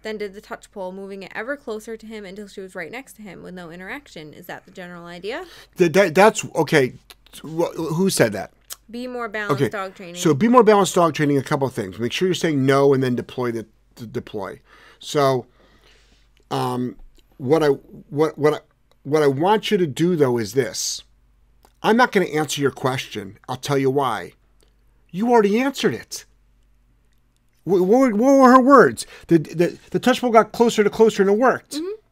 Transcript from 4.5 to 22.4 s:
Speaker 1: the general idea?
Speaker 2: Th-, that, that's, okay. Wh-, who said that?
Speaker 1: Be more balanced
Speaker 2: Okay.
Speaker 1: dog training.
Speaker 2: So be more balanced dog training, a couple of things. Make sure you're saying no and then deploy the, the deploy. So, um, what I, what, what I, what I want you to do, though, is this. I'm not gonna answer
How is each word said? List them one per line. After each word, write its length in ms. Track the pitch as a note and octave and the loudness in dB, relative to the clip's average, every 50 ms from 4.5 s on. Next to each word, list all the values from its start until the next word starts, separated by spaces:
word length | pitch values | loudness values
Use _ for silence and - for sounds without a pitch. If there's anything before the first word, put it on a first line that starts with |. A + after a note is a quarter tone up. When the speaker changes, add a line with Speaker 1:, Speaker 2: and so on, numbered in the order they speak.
| D#3 - _ | -16 -18 _
Speaker 1:
the 60 | - | -20
general 340 | F#3+ G3 F3+ F3 F3 F3 E3+ | -20 -18 -18 -16 -16 -18 -18
idea? 400 | E3+ F3 F3+ F3+ G3+ B3 D#4+ F#4 E4+ - - - _ _ - | -18 -18 -12 -10 -10 -10 -10 -12 -14 -18 -20 -20 _ _ -2
Speaker 2:
Th-, 140 | F3+ E3+ | -2 2
that, 220 | C#3+ F#3 G#3 F3 D3 | 2 2 2 2 4
that's, 300 | F#3 G3 A3 G#3+ - - B2 - | 4 4 4 4 0 -12 -6 -4
okay. 380 | - D#3+ - D#3+ D#3 D3 A#2+ - - _ _ - _ _ _ - - | -4 -2 2 2 2 2 2 -4 -14 _ _ -20 _ _ _ -20 -20
Wh-, 300 | - C#3+ D#3+ E3 F3 - - | -18 -10 -6 -4 -4 -4 -4
who 340 | D#3 E3 D3 D#3+ D#3+ F#3+ G3 | -8 -8 -6 -2 -2 0 0
said 220 | - - C3+ A2 | 2 2 0 0
that? 200 | G2+ G2 E2+ - _ _ _ _ - _ _ _ | 0 -6 -10 -12 _ _ _ _ -20 _ _ _
Speaker 1:
Be 160 | G#3+ A#3+ B3 | -14 -12 -12
more 220 | B3+ B3 B3 A#3 A3 | -12 -10 -10 -10 -8
balanced 340 | A3 G#3+ G#3 G3+ C#3+ C3 | -8 -8 -4 -4 -2 -2
Speaker 2:
Okay. 60 | C#3 A2 | -2 -4
Speaker 1:
dog 240 | - G#3 F#3+ - - | -4 -8 -10 -10 -14
training. 220 | - G3 - - | -18 -20 -18 -12
Speaker 2:
So 180 | F3 - E3 D3+ | -2 0 0 2
be 140 | C3 G3+ A3+ | 2 2 6
more 160 | A#3+ B3+ A#3 | 6 8 8
balanced 320 | G#3 G#3+ G3+ F#3+ - - | 8 6 4 4 2 2
dog 180 | F#3 E3+ E3 C#3+ | 2 2 2 2
training, 240 | - D3+ C#3+ C#3+ C#3 | 0 0 0 0 0
a 60 | B2 | 0
couple 200 | - D#3 C#3+ C3+ B2 | -2 -2 -2 -2 -4
of 40 | |
things. 240 | - - G#2 F#2 F#2 G#2+ | -4 -6 -8 -8 -6 -6
Make 100 | A#2 A#2+ | -6 -6
sure 140 | - - F#3 | -2 -2 -2
you're 80 | F#3 E3+ | -2 -2
saying 320 | - - E3 D3+ C#3 C3 | -2 -2 -2 0 0 2
no 260 | C3+ C#3 C#3 C#3 C#3+ | 2 2 4 4 4
and 80 | C#3 C3 | 2 2
then 140 | C3 B2 B2 | 0 -2 -2
deploy 380 | A#2 - - - - B2 A#2+ | -4 -6 -8 -8 -6 -6 -4
the, 120 | A2+ A2+ G#2 _ _ _ _ _ _ | -6 -8 -10 _ _ _ _ _ _
the 100 | - B2 | -20 -18
deploy. 560 | A2 - B2 - - - G#2+ F#2+ F#2 - - _ _ - _ - - - _ | -10 -10 -10 -10 -10 -12 -10 -10 -10 -12 -16 _ _ -20 _ -20 -20 -20 _
So, 480 | - - - A3+ A#3 A3+ A3 F#3 - _ _ _ _ _ _ _ _ _ _ _ _ _ _ _ _ _ _ _ _ _ | -16 -4 0 2 2 2 2 0 -4 _ _ _ _ _ _ _ _ _ _ _ _ _ _ _ _ _ _ _ _ _
um, 460 | C#3+ C3+ C3 B2+ B2 B2 B2 B2 - - - - _ _ _ _ _ | -6 -4 -4 -4 -4 -6 -6 -8 -10 -14 -20 -20 _ _ _ _ _
what 260 | - C#3+ A#2+ D#3 E3 | -12 -2 0 2 2
I, 60 | D#3 D3 | 4 2
what, 680 | C#3 C3+ _ - - - - _ - C#3 D#3 D#3 - | 0 0 _ -20 -20 -20 -20 _ -2 -2 -2 -2 -2
what 180 | - C#3 D3+ D3+ | 0 0 0 0
I, 40 | C3+ _ _ _ _ _ _ _ _ _ | 0 _ _ _ _ _ _ _ _ _
what 180 | C3+ C#3+ D#3 | -2 0 2
I 60 | D3+ C#3+ | 2 2
want 420 | C3+ C3+ E3 F#3+ G#3+ G#3 - - | 2 2 0 2 0 0 0 0
you 80 | G#3+ F#3+ | 0 0
to 80 | F3+ | 0
do, 300 | D3+ A#2 - D#3+ F3+ F3+ | -2 -2 -2 0 0 2
though, 220 | D3+ C#3+ C3 B2 A#2+ | 2 2 2 2 -2
is 160 | A2+ F#2+ G#2 | -4 -2 -2
this. 500 | C#3 B2+ F#2+ - - - - - - - _ _ _ _ _ _ _ _ _ _ _ _ _ _ _ - | -2 -2 -2 -6 -8 -8 -8 -8 -10 -14 _ _ _ _ _ _ _ _ _ _ _ _ _ _ _ 0
I'm 120 | F3 G#3+ | 2 4
not 140 | A#3 B3 A#3+ | 4 2 2
gonna 160 | - G3+ F3+ | 2 -2 -2
answer 340 | - D3 D3+ | 0 -2 -4